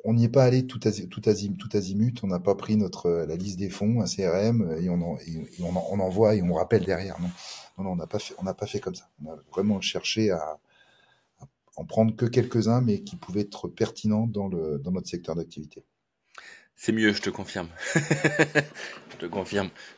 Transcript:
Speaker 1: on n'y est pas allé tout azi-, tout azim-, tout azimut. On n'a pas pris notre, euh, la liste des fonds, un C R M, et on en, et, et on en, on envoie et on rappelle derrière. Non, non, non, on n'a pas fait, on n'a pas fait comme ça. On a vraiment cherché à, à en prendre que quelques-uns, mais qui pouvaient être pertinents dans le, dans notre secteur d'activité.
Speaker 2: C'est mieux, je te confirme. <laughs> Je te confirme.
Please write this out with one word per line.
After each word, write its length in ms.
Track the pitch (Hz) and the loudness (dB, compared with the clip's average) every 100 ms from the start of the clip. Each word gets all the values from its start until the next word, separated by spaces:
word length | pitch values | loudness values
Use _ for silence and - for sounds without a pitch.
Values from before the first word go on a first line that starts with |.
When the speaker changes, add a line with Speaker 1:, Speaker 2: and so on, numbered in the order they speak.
Speaker 1:
on 80 | 110 | 2
n'y 120 | 117 | 4
est 40 | 117 | 6
pas 160 | 135 | 6
allé 220 | 127 127 127 | 6 6 2
tout 140 | 117 | -2
azi-, 240 | 110 101 90 | 0 -2 -6
tout 140 | - | 0
azim-, 320 | 113 98 101 95 | 2 2 0 -6
tout 140 | 110 | -4
azimut. 500 | 104 92 98 120 120 | -2 0 2 2 0
On 40 | 98 | -2
n'a 140 | 90 | 0
pas 140 | 92 | 2
pris 220 | 98 - 107 | 0 2 2
notre, 300 | 92 - 87 | 2 0 0
euh, 180 | 85 | 0
la 120 | 78 82 | 0 -4
liste 220 | 98 92 | -4 -4
des 120 | 98 | -6
fonds, 320 | - 104 120 | -2 0 2
un 40 | 90 | 0
C 220 | - 90 | 0 0
R 80 | 90 | 2
M, 400 | 110 117 87 80 | 2 2 0 -2
et 120 | 90 | 0
on 100 | 87 | 0
en, 160 | 85 73 | -2 -6
et, 280 | 82 80 71 87 | -10 -10 -10 -8
et 40 | |
on 120 | 87 | -4
en, 120 | 90 - | -4 -2
on 100 | 101 | -2
envoie 340 | 92 92 110 | 0 4 6
et 80 | 107 | 6
on 100 | 87 | 2
rappelle 320 | 80 - 110 | 0 2 2
derrière. 340 | 90 87 95 85 | 2 -2 -4 -6
Non, 120 | 87 - - - - - | -8 -8 -14 -16 -14 -8
non, 60 | |
non, 60 | 95 | -6
on 40 | 90 | -4
n'a 100 | 78 | -4
pas 120 | 107 | -6
fait, 160 | - - | -6 -8
on 40 | |
n'a 120 | 95 | -6
pas 120 | 90 104 | -6 -6
fait 140 | 101 | -6
comme 140 | 95 | -6
ça. 140 | - - - | -10 -14 -18
On 60 | 76 | -16
a 60 | 76 - | -16 -6
vraiment 280 | 95 104 98 | 0 2 2
cherché 500 | - 90 - 110 107 | -2 -4 -2 2 2
à, 280 | 82 76 76 _ _ _ _ _ _ _ _ | 2 -2 -10 _ _ _ _ _ _ _ _
à 80 | - _ _ - | -20 _ _ -14
en 80 | |
prendre 320 | - - 113 110 | -2 2 4 2
que 100 | 117 | 2
quelques-uns, 540 | 123 113 120 107 120 | 2 2 2 4 4
mais 220 | 123 98 | 4 0
qui 120 | - | -2
pouvaient 280 | 90 - 98 | -14 -6 -4
être 260 | 104 - 87 | -4 -8 -10
pertinents 580 | - 107 - 107 107 117 | -4 -4 -2 0 2 2
dans 220 | 101 98 | -2 -2
le, 300 | 87 78 71 | -2 -2 -2
dans 120 | 78 | -2
notre 180 | 92 - | -4 -4
secteur 280 | 85 - 82 | -6 -4 -6
d'activité. 480 | 82 - 73 - - _ _ _ _ - - - _ | -6 -10 -14 -18 -20 _ _ _ _ -20 -20 -20 _
Speaker 2:
C'est 180 | - - | -6 0
mieux, 200 | 110 107 | 4 4
je 100 | 101 | 4
te 80 | 98 | -2
confirme. 380 | 90 95 98 85 - | -6 -6 -8 -8 -8
<laughs> 120 | - | -2
Je 1200 | 160 147 151 160 151 151 151 147 - - - - - | 0 2 2 2 2 2 2 -2 -6 -14 -16 -18 -12
te 80 | 87 | -8
confirme. 440 | 98 92 101 95 - - | -6 -2 -2 -2 -6 -20